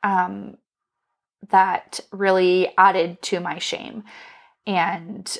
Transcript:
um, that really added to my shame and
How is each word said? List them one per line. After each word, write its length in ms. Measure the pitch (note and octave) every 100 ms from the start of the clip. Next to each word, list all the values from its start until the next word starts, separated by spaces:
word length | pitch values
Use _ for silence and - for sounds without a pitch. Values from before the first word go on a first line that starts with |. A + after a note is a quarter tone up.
um, 540 | G3+ F#3+ F3+ G3 G3+ F#3+ _ _ _ _ _ _ _ _ G3
that 500 | F#3+ F#3+ F3+ - - -
really 600 | G3 G3 F#3+ F#3 F3+ F#3 -
added 440 | F#3+ F#3+ F3+ F3
to 160 | - G3
my 180 | - D#3
shame 460 | - - - A3+ G#3 - - - _ _ -
and 680 | F#3+ E3+ F3 E3+ G#3 F#3+ -